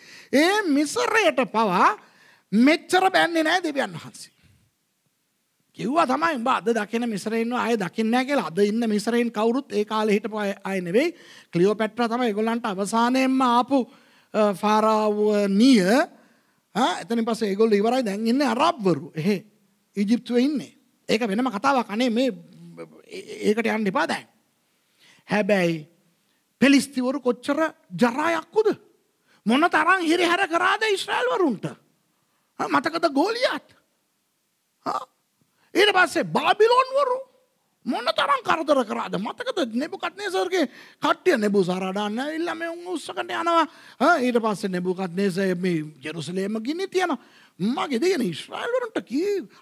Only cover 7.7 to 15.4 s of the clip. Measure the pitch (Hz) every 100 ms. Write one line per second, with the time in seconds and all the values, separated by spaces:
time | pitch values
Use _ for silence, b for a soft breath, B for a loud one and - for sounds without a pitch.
7.7 | 233 175 - 220 247 262 285 160 165 208
8.7 | 220 233 208 214 240 240 214 226 247 -
9.7 | 202 208 220 214 208 220 214 202 196 190
10.7 | 196 175 202 339 330 B B B 170 190
11.7 | 214 214 214 233 233 247 202 220 233 233
12.7 | 190 202 226 240 262 262 262 262 240 247
13.7 | 269 233 b b b b 208 208 190 208
14.7 | 214 214 214 214 208 214 208